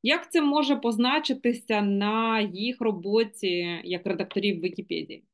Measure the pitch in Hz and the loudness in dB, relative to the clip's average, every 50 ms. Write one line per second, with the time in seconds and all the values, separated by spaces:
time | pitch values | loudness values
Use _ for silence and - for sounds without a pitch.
0 | - 240 294 359 - - - 339 302 285 277 302 294 269 285 233 - 233 220 208 | 2 2 0 0 -2 0 0 2 2 4 2 2 2 2 0 0 0 -2 2 2
1 | 240 254 277 311 302 - 262 262 - 240 233 233 - - 220 208 208 202 202 202 | 2 2 2 0 0 -2 -4 0 0 -2 -2 -2 -2 -2 0 2 2 2 2 2
2 | 202 208 220 226 226 226 226 220 208 190 175 190 214 240 247 _ 240 226 208 175 | 2 2 0 2 2 2 2 2 0 -2 -2 -4 -4 -4 -2 _ -2 -2 -2 -2
3 | 170 196 208 226 226 208 - - - 190 180 175 175 170 175 165 - 175 180 180 | -2 0 2 2 2 2 -2 -4 -2 -2 0 0 -2 -4 -6 -6 -6 -6 -6 -4
4 | 180 202 180 - 180 202 - 196 190 202 202 165 165 185 - - 196 _ 170 165 | -2 -4 -2 -2 -4 -4 -2 0 0 0 0 0 -4 -6 -6 -6 -8 _ -6 -6
5 | 160 - - - _ _ | -6 -10 -14 -18 _ _